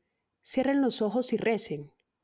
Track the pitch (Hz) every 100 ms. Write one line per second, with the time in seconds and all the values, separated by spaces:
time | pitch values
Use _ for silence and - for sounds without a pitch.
0 | _ _ _ _ - - 262 277 262 -
1 | 214 214 247 220 220 220 - 147 147 _
2 | _ _